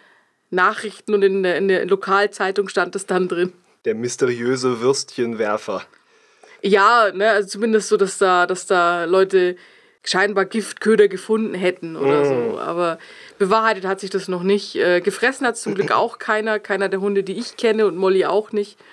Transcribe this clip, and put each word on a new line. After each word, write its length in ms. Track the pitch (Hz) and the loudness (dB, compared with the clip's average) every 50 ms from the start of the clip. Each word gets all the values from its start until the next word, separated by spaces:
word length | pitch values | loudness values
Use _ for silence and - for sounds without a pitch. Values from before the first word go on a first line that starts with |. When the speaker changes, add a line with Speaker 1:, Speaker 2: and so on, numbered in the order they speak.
| _ _ _ _ _ _ _ _ _ _ | _ _ _ _ _ _ _ _ _ _
Speaker 1:
Nachrichten 640 | 180 185 185 202 214 208 - 208 - - _ - 214 | -2 2 2 2 0 -2 -8 -12 -12 -12 _ -2 2
und 80 | 208 196 | 4 4
in 200 | 190 190 196 185 | 4 2 2 0
der, 140 | 180 175 | 0 0
in 120 | 151 196 196 | 0 2 2
der 180 | 190 175 - | 2 0 2
Lokalzeitung 840 | 180 196 190 - - 190 196 202 202 - - 202 185 196 208 196 190 | 0 -2 -2 0 0 0 2 2 0 -2 -4 -4 -2 -2 -2 -4 -2
stand 260 | - 196 175 180 - | -2 -2 -2 -2 -4
das 120 | 196 - | -10 -6
dann 200 | - 190 185 185 180 | -4 -2 -2 -2 -2
drin. 240 | 180 170 180 180 - _ _ _ _ _ _ | -2 -2 -2 -4 -4 _ _ _ _ _ _
Speaker 2:
Der 100 | 117 107 | -6 -6
mysteriöse 840 | 110 120 123 - - 135 123 123 117 120 123 135 127 123 127 123 113 | -4 -6 -8 -4 -2 -2 -2 -2 -2 -2 -2 -2 0 0 -2 -2 0
Würstchenwerfer. 1000 | 117 131 139 139 - - - - 120 117 113 107 110 104 104 104 - - 98 92 - - _ _ _ _ _ _ _ _ _ _ - - - - - | 0 0 0 0 -4 -8 -6 -4 -4 -4 -2 -4 -2 -2 -2 -4 -4 -6 -8 -8 -8 -12 _ _ _ _ _ _ _ _ _ _ -20 -20 -16 -6 0
Speaker 1:
Ja, 480 | 202 196 196 196 214 240 240 220 196 - | 2 4 4 6 6 6 6 4 2 2
ne, 180 | 185 202 226 | 0 2 2
also 180 | 208 202 202 190 | 2 2 0 -2
zumindest 400 | - 196 226 226 220 214 202 - | -4 -4 -2 2 2 0 2 2
so, 80 | 214 | 2
dass 220 | 202 196 185 - - | 2 2 0 0 0
da, 280 | 202 185 180 180 180 | 2 4 4 4 2
dass 200 | 175 185 180 - | 2 -2 -6 -2
da 380 | - 196 180 175 170 175 175 170 | 0 2 2 4 2 2 0 0
Leute 500 | 165 180 185 190 190 190 190 180 180 180 180 - - _ _ _ _ _ _ _ | 0 2 2 2 4 4 2 2 2 0 -6 -12 -20 _ _ _ _ _ _ _
scheinbar 420 | - - 185 196 202 208 196 190 | -4 0 0 0 2 0 -2 -2
Giftköder 640 | 190 - 226 202 - - - - 208 220 202 208 196 | -2 -2 -4 -6 -6 -10 -4 2 2 6 6 6 4
gefunden 460 | 196 185 - - 220 220 220 202 - | 4 -2 -2 -2 0 0 0 -2 -4
hätten 400 | 180 190 185 180 - - 165 160 | -2 -2 -2 -2 -2 -8 -12 -8
oder 260 | 156 139 139 143 147 143 | -2 0 2 4 4 2
Speaker 2:
Mm. 300 | 143 135 123 120 113 - | 2 2 0 -2 -2 -4
Speaker 1:
so. 60 | - | -6
Aber 400 | - - 170 175 175 170 165 - - - - - - - - _ | -6 -6 -4 -2 -2 -2 -4 -6 -12 -20 -20 -20 -20 -20 -4 _
bewahrheitet 460 | 196 185 214 220 220 226 214 190 185 | 0 2 2 2 4 2 0 0 -2
hat 140 | 190 190 190 | -4 -4 -4
sich 80 | - 190 | -6 -6
das 180 | - 190 170 185 | -6 -6 -4 -4
noch 140 | 185 175 175 | -6 -4 0
nicht. 340 | 190 208 202 202 - - | 0 0 0 -2 -4 -4
Äh, 240 | - - 175 180 175 180 | 0 2 2 2 2 0
gefressen 440 | 202 196 - - 247 262 - 269 | -2 -2 0 -2 -2 0 0 -4
hat's 140 | 240 226 - - | -4 -4 -4 -6
zum 120 | 220 202 | -6 -4
Glück 160 | 190 196 - - | -4 -2 0 0
auch 260 | 117 202 233 - - | 0 0 -2 -4 -8
keiner. 400 | - - 214 214 214 226 214 208 | -6 -4 -4 -2 -2 -2 -4 -4
Keiner 300 | 208 - 202 190 196 190 | -4 -6 -4 -2 -2 -2
der 120 | 190 190 196 | -2 -2 -2
Hunde, 200 | 202 202 196 190 | -2 0 -2 -2
die 160 | 190 190 196 | -2 -6 -8
ich 180 | 240 - - - | -8 -10 -8 -2
kenne 280 | - 226 220 220 220 | 0 0 2 2 2
und 100 | 196 165 | 0 0
Molly 280 | 180 190 190 196 190 170 | 0 0 2 2 2 2
auch 280 | 147 170 208 214 - - | 2 0 0 -2 -2 -4
nicht. 260 | 208 208 202 - _ - - | -6 -6 -6 -10 _ -20 -20